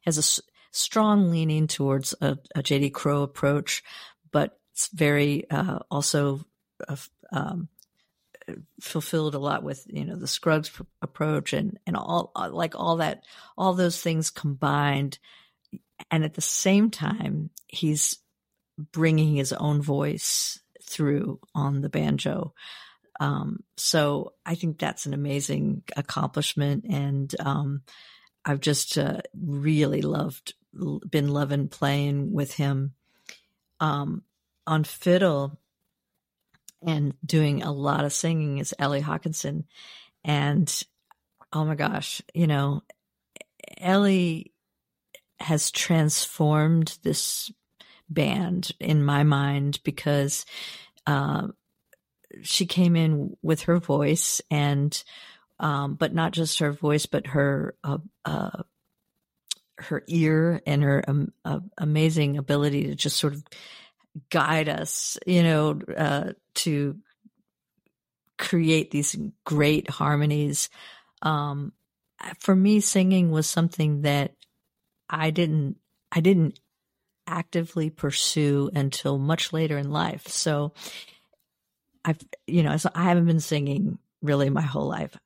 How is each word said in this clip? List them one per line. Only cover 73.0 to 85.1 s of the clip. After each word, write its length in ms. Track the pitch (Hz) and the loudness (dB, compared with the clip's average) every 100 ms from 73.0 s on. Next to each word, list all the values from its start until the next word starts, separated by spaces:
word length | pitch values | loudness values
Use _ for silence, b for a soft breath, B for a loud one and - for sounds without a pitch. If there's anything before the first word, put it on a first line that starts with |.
| 185 190 170 | 4 6 4
was 160 | 156 156 | 2 0
something 540 | - 170 - 156 147 | 2 0 2 2 2
that 340 | 147 143 139 _ _ _ _ _ _ _ _ | 2 2 0 _ _ _ _ _ _ _ _
I 200 | 160 160 | -2 0
didn't, 460 | 160 170 156 139 - _ _ _ | 2 2 2 0 -6 _ _ _
I 80 | - | 2
didn't 400 | 165 190 156 - _ _ _ _ _ _ - | 6 6 4 0 _ _ _ _ _ _ -8
actively 600 | 170 165 170 165 170 156 | -8 -2 -4 -2 -2 -2
pursue 800 | 156 147 - - - 147 143 139 | -2 -4 -2 0 2 2 2 2
until 440 | 160 139 - 139 139 | 0 -2 -2 -2 0
much 360 | 139 160 - | 0 0 0
later 240 | 160 160 147 | -2 0 -2
in 140 | 143 | -2
life. 360 | 151 170 - - | -2 -2 -4 -8
So 460 | - - 147 147 B B B B B B _ _ _ _ _ _ _ | -4 0 0 -2 B B B B B B _ _ _ _ _ _ _
I've, 160 | - 156 - - - | -4 -4 -6 -18 0
you 160 | 170 | 2
know, 120 | 151 151 | 4 2
so 120 | 180 | 0
I 100 | 160 | 0
haven't 240 | 180 175 170 | 4 6 6
been 120 | 165 | 4
singing 580 | - 147 143 143 143 - _ _ | 2 -2 0 0 -2 -4 _ _
really 280 | 143 139 139 | 0 2 4
my 120 | 139 | 2
whole 260 | 151 143 143 | 0 -2 -2
life. 280 | - - | -4 -6